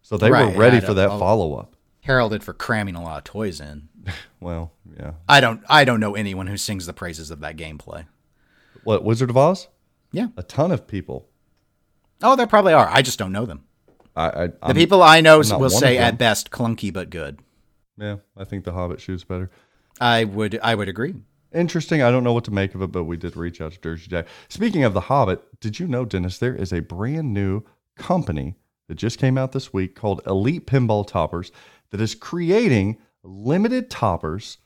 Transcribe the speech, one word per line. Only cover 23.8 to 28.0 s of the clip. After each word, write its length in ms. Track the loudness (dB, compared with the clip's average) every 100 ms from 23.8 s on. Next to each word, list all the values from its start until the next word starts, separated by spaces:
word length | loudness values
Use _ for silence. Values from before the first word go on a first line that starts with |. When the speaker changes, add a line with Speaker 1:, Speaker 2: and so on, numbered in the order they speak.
Speaker 1:
Jersey 260 | -12 -12 -8
Jack. 200 | -8 -8 -16 _
Speaking 340 | -4 -2 2
of 100 | 0
the 80 | 0
Hobbit, 580 | 0 0 0 -2 _ _
did 200 | -10 -8
you 80 | -6
know, 180 | -6 -4
Dennis, 320 | -4 -6 -4
there 180 | -6 -4
is 160 | -6
a 100 | -6
brand 520 | -6 -8 -6 -6 -4
new 300 | -2 -2 -4 -8 _ _
company 580 | -20